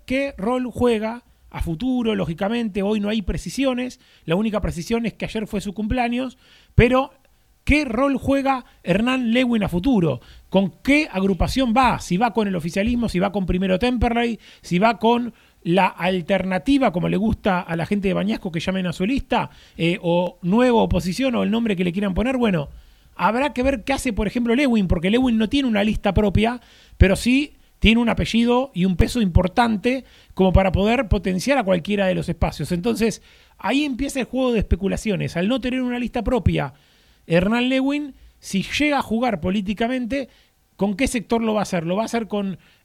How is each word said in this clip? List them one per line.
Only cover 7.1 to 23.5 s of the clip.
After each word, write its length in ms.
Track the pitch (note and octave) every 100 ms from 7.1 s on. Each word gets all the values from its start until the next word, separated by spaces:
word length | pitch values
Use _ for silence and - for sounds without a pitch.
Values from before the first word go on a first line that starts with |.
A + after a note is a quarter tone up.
| _ _ _ _ _
¿qué 220 | - D4 C#4+
rol 320 | A3 C#4 C4
juega 480 | - C#4 C4+ C4 - _
Hernán 480 | - F3+ A#3+ C4 A#3
Lewin 320 | A#3+ B3+ A#3
a 60 | G3
futuro? 500 | F3 B3+ A3+ D#3+ B2+ - - -
¿Con 240 | F#3+ G3 -
qué 240 | - D4 D#4
agrupación 640 | F#3+ G3 F3+ C#3+ C4 B3+ A3
va? 260 | B3 D#3
Si 160 | - F3
va 160 | A#3+
con 160 | A3+ G#3
el 60 | F#3
oficialismo, 500 | E3 F#3+ G#3+ A#3+ A3+
si 120 | F3
va 120 | G3
con 140 | G#3 F3
Primero 340 | F#3 F#3+ F3+
Temperley, 600 | B3 B3 A#3+ A#3 A#3+ A3 - -
si 180 | - F3
va 200 | A3+ A#3
con 340 | A3+ A#3+ A#3+ - _ _
la 220 | - F3+ F#3+
alternativa, 1040 | - F3 F#3+ D#3+ G3 F#3 F#3 F#3 C#4 B3
como 160 | E3+ E3
le 100 | F3+
gusta 440 | A3 G3+ G#3+ F3+
a 140 | F3+ E3
la 80 | D#3+
gente 240 | G#3 F#3+
de 60 | F3
Bañasco 360 | F#3+ - F#3+
que 80 | D#3+
llamen 280 | - F#3+ F3+
a 60 |
su 120 | - F#3+
lista, 460 | C4+ - A#3 C#3+ - - -
eh, 220 | E3 F3
o 380 | F3 F3 F3+ -
nueva 400 | F3 A3 B3+ A#3
oposición 540 | F#3 F3+ E3+ F#3 C4+ A3+
o 80 |
el 80 | F#3+
nombre 260 | A3+ A3+ F3+
que 60 |
le 100 | F3+
quieran 220 | F3 G#2 F3
poner. 200 | A#3 C4
Bueno, 340 | A#3 F3 C#3+ - - _ _ -
habrá 380 | F3+ A#3 C#4+